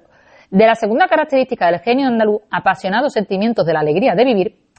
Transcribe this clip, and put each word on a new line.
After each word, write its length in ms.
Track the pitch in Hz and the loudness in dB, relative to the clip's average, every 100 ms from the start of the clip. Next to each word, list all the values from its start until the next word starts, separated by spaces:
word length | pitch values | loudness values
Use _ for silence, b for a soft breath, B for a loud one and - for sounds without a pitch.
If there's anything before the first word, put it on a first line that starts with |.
| _ b b b b | _ b b b b
"De 160 | 190 220 | 2 4
la 80 | |
segunda 340 | 226 202 247 370 | 2 -2 0 0
característica 580 | 320 302 269 254 226 175 | 0 0 -2 -2 -2 -2
del 140 | 170 | 0
genio 280 | - 247 277 | -2 0 0
andaluz, 340 | 233 220 208 - | 0 0 -2 -6
apasionados 640 | 180 190 180 190 208 277 | -2 -2 -2 -2 -2 -2
sentimientos 500 | - 196 190 220 226 | -4 -4 -2 -2 -2
de 80 | 165 | -2
la 80 | 156 | 0
alegría 340 | 151 156 202 | 0 0 0
de 100 | 180 | 2
vivir, 340 | 262 208 180 - _ | 2 0 -2 -8 _